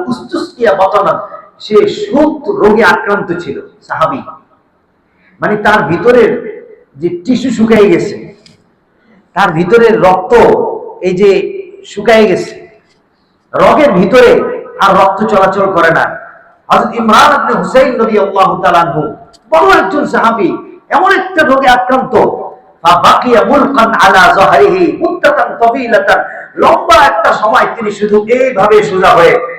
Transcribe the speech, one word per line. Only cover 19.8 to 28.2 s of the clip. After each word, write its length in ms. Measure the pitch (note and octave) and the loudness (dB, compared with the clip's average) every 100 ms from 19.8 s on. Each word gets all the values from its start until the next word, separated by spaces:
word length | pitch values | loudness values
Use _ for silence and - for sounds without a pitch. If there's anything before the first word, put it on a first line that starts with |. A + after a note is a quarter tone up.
একজন 220 | - D4 - | 0 -4 -2
সাহাবী, 360 | A3+ A3+ A3 E3 A#2+ - - - C#4+ | -2 0 0 -2 -4 -10 -20 -4 0
এমন 140 | F#4+ F#4 | 0 0
একটা 220 | F4+ C#4 B3 | -2 -2 0
রোগে 200 | C4+ B3+ - | 2 2 2
আক্রান্ত, 360 | - E3 - - - - - - _ _ | 0 -2 0 0 0 -4 -10 -16 _ _
ফাবাকিয়া 600 | E3 F3 A3 - B3 A3 G3 | 0 2 2 2 2 2 2
মুলকান 400 | C#4 C#4 A3+ A3+ D#3+ | 2 0 0 0 2
আলা 200 | F#3 G3 F3 F#3 | 2 4 4 4
যাহরিহি 460 | F#3+ C#4 G4 F#4 E4+ - | 2 2 2 2 0 -2
মুদ্দাতান 480 | F4 F4 D4 - - G#3+ | -4 -2 -2 -2 -4 -2
তাওয়িলাতান, 580 | A#3 C4+ A#3 G#3 G#3 - - - - - | -2 0 0 0 0 -2 -4 -12 -10 -2
লম্বা 360 | C#4+ E4 - E4 C#4+ | 0 0 2 2 2
একটা 220 | E4 C#4 - | 0 -2 -2
সময় 260 | - C#4 - - | 0 0 -2 -4
তিনি 160 | G#3 G3+ | -8 -4
শুধু 180 | G#3 G#3+ | -2 0